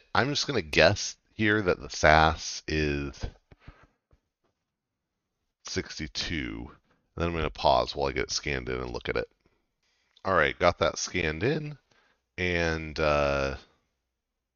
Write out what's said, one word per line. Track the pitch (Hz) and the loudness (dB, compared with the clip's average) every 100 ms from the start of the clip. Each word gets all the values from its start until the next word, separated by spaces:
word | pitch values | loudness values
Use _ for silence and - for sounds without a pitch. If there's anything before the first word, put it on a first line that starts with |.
| - | 0
I'm | 98 131 | 0 0
just | 143 - | 0 -2
gonna | 131 | -2
guess | 78 80 80 101 - - _ | 0 6 6 4 -4 -12 _
here | - 107 107 | -2 2 2
that | 90 - | 2 0
the | 76 | -4
sas | - 80 78 80 78 - - - | 2 6 8 6 2 -6 -10 -4
is | 78 76 71 71 - - - _ - - - _ _ _ _ _ _ _ _ _ _ _ _ _ _ _ _ _ _ - | -2 0 -2 -6 -8 -10 -12 _ -20 -20 -20 _ _ _ _ _ _ _ _ _ _ _ _ _ _ _ _ _ _ -10
sixty-two. | - 87 - 78 - - 82 62 55 60 - _ _ _ - | -8 -8 -10 -8 -6 -6 -4 -6 -8 -12 -16 _ _ _ -6
And | |
then | 85 | -4
I'm | |
gonna | 85 76 | -2 -4
pause | - 76 64 62 | 0 4 4 2
while | 76 69 | -2 -4
I | |
get | 64 - | -2 -4
scanned | - 76 67 60 | -4 -4 -4 -4
in | 62 | -6
and | 62 | -6
look | 58 - | -8 -4
at | 58 | -4
it. | 55 _ _ _ _ _ _ _ _ _ | -6 _ _ _ _ _ _ _ _ _
All | 95 | 0
right, | 90 71 - | 2 2 2
got | 87 - | 2 4
that | 80 - | 0 0
scanned | - 90 82 80 | -4 -4 -4 -2
in, | 113 160 151 147 _ _ _ _ _ - | -2 -2 -6 -12 _ _ _ _ _ -6
and, | 90 87 85 80 80 76 | -2 0 0 -2 -6 -2
uh, | 78 73 71 69 67 67 - _ _ _ _ _ _ _ _ | 2 2 2 0 -2 -6 -12 _ _ _ _ _ _ _ _